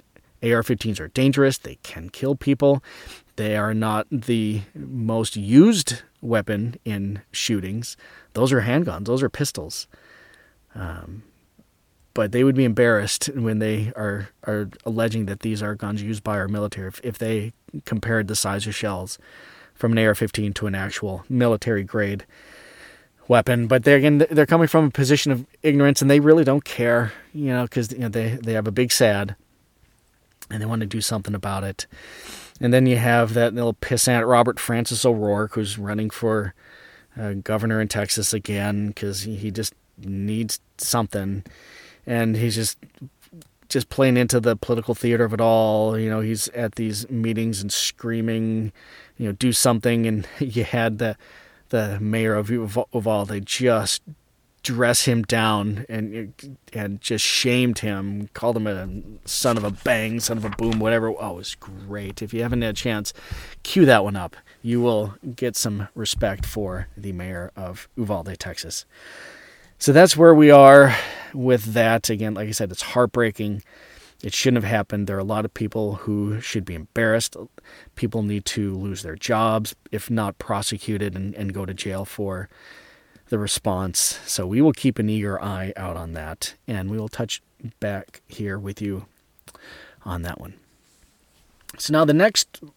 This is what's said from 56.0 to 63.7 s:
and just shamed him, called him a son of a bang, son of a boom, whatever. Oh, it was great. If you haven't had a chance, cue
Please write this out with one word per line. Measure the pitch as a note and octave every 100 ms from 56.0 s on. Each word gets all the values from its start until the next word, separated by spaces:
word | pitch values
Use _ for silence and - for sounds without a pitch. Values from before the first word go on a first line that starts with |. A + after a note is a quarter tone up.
| G#2+ A2 G#2+ - C#3 C3+ -
and | A2 G2+ G2+
just | - A2 -
shamed | - B2+ B2 B2 G#2+
him, | G#2+ G2 G2 G2+ G#2
called | - A#2 A2+
him | G#2+
a | F#2+ F#2+ F#2+ G#2 G#2+ -
son | - B2+ A2+
of |
a | G2+
bang, | F#2 B2+ A#2 A2 A#2
son | - A2+
of | G#2+
a |
boom, | G2 A2+ A2
whatever. | A2 A#2 A2+
Oh, | G2+ G#2+
it | F2
was | F#2+ -
great. | - F#2+ G2 G2+ G2 -
If | G#2
you | A2+
haven't | A#2 A#2+
had | A2+
a |
chance, | G2+ B2 G#2+ G2+ - - - - -
cue | -